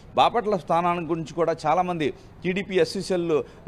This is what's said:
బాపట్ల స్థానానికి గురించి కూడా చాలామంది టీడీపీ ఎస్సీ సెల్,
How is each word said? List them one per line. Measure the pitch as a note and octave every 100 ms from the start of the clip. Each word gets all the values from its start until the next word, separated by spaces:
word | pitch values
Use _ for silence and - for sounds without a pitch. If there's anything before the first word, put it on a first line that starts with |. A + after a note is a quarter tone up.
| -
బాపట్ల | - D#3 A#3 G3+ G3+
స్థానానికి | - E3 F3 F3 D#3
గురించి | E3 D#3
కూడా | D3+ E3 D#3+ D#3
చాలామంది | E3 F3+ F3 C#3 - - -
టీడీపీ | F3 F#3 G3 F#3
ఎస్సీ | D#3+ G3+
సెల్, | F3 F#3 E3+ D3 - -